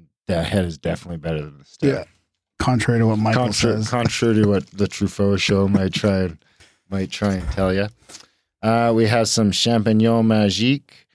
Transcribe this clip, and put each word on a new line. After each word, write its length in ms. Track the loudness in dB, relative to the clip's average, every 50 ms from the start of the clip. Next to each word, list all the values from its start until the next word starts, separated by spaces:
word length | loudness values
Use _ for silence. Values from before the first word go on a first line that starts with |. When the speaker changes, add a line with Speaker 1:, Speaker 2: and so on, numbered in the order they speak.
| -20 _ _ _ _
Speaker 1:
The 160 | -6 -4 -4 -2
head 220 | -2 0 -2 -2
is 140 | -2 -6 -8
definitely 400 | -6 -6 -6 -6 -8 -12 -12 -10
better 240 | -8 -6 -6 -6 -8
than 160 | -10 -14 -20
the 60 | -20
stem. 260 | _ -12 -4 -2 -2
Speaker 2:
Yeah. 140 | -2 -2 -8 -14 _ _ _ _ _ _ _ _ _ _
Contrary 420 | -2 0 0 0 0 0 2 2
to 60 | 2
what 120 | 2 2 2
Michael 260 | 0 0 0 0 0
Speaker 1:
Contra-, 280 | -2 -2 0 0 0 0 0
Speaker 2:
says. 120 | -2 -2
Speaker 1:
contrary 520 | -2 -2 -2 -2 -2 0 0 2 4 4 4
to 60 | 4
what 180 | 2 0 -2 -6
the 160 | -4 -4 -4
Truffaut 520 | -4 -2 -4 -4 -4 -2 -2 0 0 0 0
show 280 | 0 0 2 2 2 0
might 240 | 0 -2 -2 -4 -4
try 280 | -2 -2 0 0 0 -2
and, 160 | -4 -6 -10 _ _ _ _ -20 _ _ _ _ _
might 220 | -6 -6 -6 -6
try 240 | -6 -4 -2 -2 -2
and 140 | -2 -4 -6 -4
tell 200 | -2 0 0 0
ya. 140 | 0 -2 -4 -8 _ _ _ -20 -20 -20 _ _ _ _ _ _ _ -2
Uh, 300 | 0 0 2 2 2 4
we 120 | 4 2
have 220 | 4 2 2 0 0
some 220 | 0 2 2 2 2
Champignon 720 | 0 0 0 2 2 2 2 2 4 4 4 2 2 2
Magique 800 | 2 2 4 2 2 0 0 0 0 0 0 -4 _ -20 -20 _ _ _